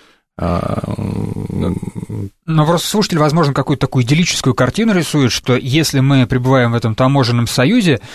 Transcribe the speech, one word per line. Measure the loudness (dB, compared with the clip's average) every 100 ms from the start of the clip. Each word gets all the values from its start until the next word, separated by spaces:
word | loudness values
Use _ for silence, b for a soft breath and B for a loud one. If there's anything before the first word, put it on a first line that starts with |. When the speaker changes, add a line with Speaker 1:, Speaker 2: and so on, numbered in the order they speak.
| B B B -6
Speaker 1:
а, | -2 -2 -2 -4 -4
м. | -6 -6 -6 -6 -6 -6 -4 -2 -4 -6 -10 -10 -10 -10 _ -2
Speaker 2:
Но | 0 2
просто | 0 0
слушатель, | -2 0 0
возможно, | 2 2 2
какую-то | 0 -2 -2 0
такую | 0
идиллическую | 0 2 0 -2 -2
картину | 0 -2 0 0
рисует, | 0 0 0 0
что | 0 -2 -2
если | 0 0 0 0
мы | 2 4 2
пребываем | 0 2 2 2
в | 0
этом | -2
таможенном | 2 2 2 2 2 0
союзе, | 2 2 4 2 0 B